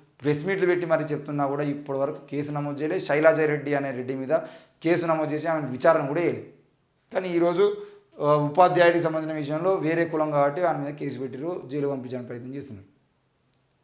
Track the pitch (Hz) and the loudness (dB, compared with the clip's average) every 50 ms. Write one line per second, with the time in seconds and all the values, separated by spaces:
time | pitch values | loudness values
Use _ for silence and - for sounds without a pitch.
0 | - _ _ - 131 147 147 147 151 190 196 165 180 175 175 175 170 160 160 156 | -20 _ _ -4 -2 0 0 0 0 -2 0 2 2 2 2 2 2 0 0 0
1 | 147 147 147 143 147 151 147 143 143 135 139 143 147 147 143 143 - - 135 135 | 0 -2 -6 -6 -6 -6 -4 -2 -2 -2 -2 -2 -2 -4 -4 -6 -6 -6 -4 -2
2 | 139 143 151 151 - - 143 143 143 147 147 147 147 147 143 139 151 156 180 185 | -2 -4 -6 -8 -12 -8 -6 -6 -6 -4 -4 -6 -6 -6 -6 -4 -4 -2 -2 -4
3 | - - 143 151 156 160 156 151 156 147 147 143 135 143 147 139 139 135 127 123 | -2 0 2 6 6 6 6 6 2 2 0 0 -2 -2 -2 -2 -2 -4 -6 -6
4 | 127 123 135 135 131 127 156 165 - - - - - _ _ _ - 160 175 160 | -6 -6 -6 -6 -2 0 0 0 -2 -4 -16 -20 -20 _ _ _ 0 2 2 2
5 | 170 165 160 156 156 143 151 151 156 165 160 156 147 127 123 123 - 165 160 156 | 2 0 0 0 0 -2 -2 -2 -2 -2 -2 -2 -2 -4 -4 2 4 6 6 6
6 | 147 135 147 170 175 - - - - - - _ _ _ _ _ _ _ _ _ | 2 0 0 0 0 0 0 -2 -8 -16 -20 _ _ _ _ _ _ _ _ _
7 | _ - - 190 190 180 170 170 170 175 175 170 202 208 202 - - - - - | _ -6 -6 -4 -4 0 0 2 2 2 4 4 2 2 2 -2 -10 -16 -18 -20
8 | _ _ _ 294 147 147 147 147 147 143 143 185 180 180 180 175 170 170 170 170 | _ _ _ -2 2 4 4 4 2 2 6 6 6 6 8 6 6 6 6 4
9 | 170 160 156 160 156 156 160 151 147 135 151 156 170 190 190 175 147 156 165 170 | 0 0 -2 -2 -4 -4 -6 -6 -4 -4 -4 -2 0 0 0 0 0 0 0 0
10 | 170 160 165 156 156 151 147 147 143 143 143 180 180 170 151 147 143 143 147 147 | 0 0 0 -2 0 2 2 2 2 2 2 0 0 0 0 -2 -4 -8 -8 -8
11 | 151 139 123 120 135 127 120 127 147 170 180 180 - 127 135 147 143 139 139 131 | -8 -8 -6 -6 -8 -8 -8 -8 -8 -8 -8 -8 -10 -8 -6 -4 -2 -2 -4 -4
12 | 123 123 127 123 120 120 123 120 123 127 135 139 123 - 110 98 98 _ _ _ | -8 -8 -8 -10 -10 -10 -12 -12 -12 -12 -12 -12 -12 -14 -16 -18 -20 _ _ _
13 | _ _ _ _ _ _ _ _ _ _ _ _ _ _ _ _ | _ _ _ _ _ _ _ _ _ _ _ _ _ _ _ _